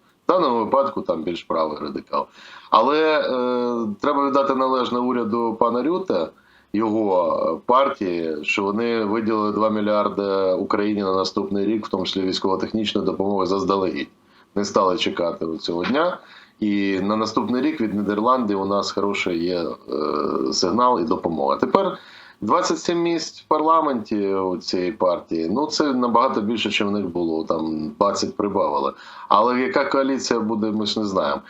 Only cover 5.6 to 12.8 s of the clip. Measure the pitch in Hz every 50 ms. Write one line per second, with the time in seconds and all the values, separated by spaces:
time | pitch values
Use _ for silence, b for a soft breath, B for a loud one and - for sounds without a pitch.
5.6 | - 117 117 123 123 151 175 185 190 - 113 90 80 - - b b b b b
6.6 | b b - 104 113 110 104 113 110 101 95 90 87 80 80 - - 78 82 73
7.6 | - - 123 127 139 139 - - 104 92 87 85 82 80 78 76 76 - - -
8.6 | 101 98 101 110 117 117 117 113 110 101 107 113 107 107 113 107 104 104 101 101
9.6 | 107 110 107 107 104 104 107 104 104 - 95 95 101 98 98 98 95 95 92 90
10.6 | 98 101 - 104 104 104 104 101 101 95 95 95 92 92 - 107 98 - 98 101
11.6 | 98 104 113 107 107 - - 95 92 87 - 98 92 92 90 - - 98 92 92
12.6 | - - - 110